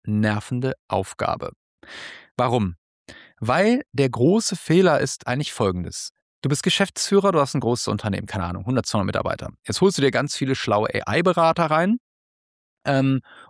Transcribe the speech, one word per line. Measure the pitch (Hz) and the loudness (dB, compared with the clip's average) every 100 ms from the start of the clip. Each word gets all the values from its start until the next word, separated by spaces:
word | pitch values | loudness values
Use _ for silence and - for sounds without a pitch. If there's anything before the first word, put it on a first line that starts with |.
| - | -4
nervende | 107 107 104 - - 131 - _ | 0 2 0 -4 -4 -4 -6 _
Aufgabe. | 95 95 - - 82 - - _ _ - - - - - - | -4 -4 -4 -4 -4 -6 -12 _ _ -20 -18 -18 -20 -10 -2
Warum? | 123 120 98 85 _ _ - - - _ | 0 2 0 -4 _ _ -20 -20 -20 _
Weil | 113 143 208 247 - | 0 2 4 2 -2
der | 127 135 | 0 0
große | 113 135 220 - 180 | 4 4 4 0 -6
Fehler | - 165 185 143 | 2 4 6 4
ist | 131 - - | 0 -6 -4
eigentlich | 127 151 | -4 -4
folgendes. | - 101 90 85 - - _ _ _ | 0 0 0 -6 -10 -14 _ _ _
Du | 135 | -2
bist | 147 | 0
Geschäftsführer, | 185 - 196 - - 185 196 | 0 0 0 -2 2 2 4
du | 165 | 2
hast | 139 | 0
ein | 143 | 0
großes | 117 120 - | 0 -2 -2
Unternehmen, | 104 107 95 101 | -4 -2 -4 -4
keine | 95 87 | -6 -6
Ahnung, | 90 95 | -6 -4
hundert, | 127 - | -2 -2
zweihundert | 110 98 | -2 -2
Mitarbeiter. | - - - - - - | -4 -4 -6 -10 -14 -10
Jetzt | - | 2
holst | 196 180 | 2 4
du | |
dir | 135 | 2
ganz | 120 143 - | 2 -4 -4
viele | 135 131 | -2 -2
schlaue | - 107 110 | 0 0 0
A-I-Berater | - - 120 180 175 165 165 160 | -4 -2 0 2 2 2 2 0
rein, | 156 185 240 - _ _ _ _ _ _ _ - | 2 2 0 -4 _ _ _ _ _ _ _ -2
ähm, | 135 135 135 - - | 0 2 0 -4 -20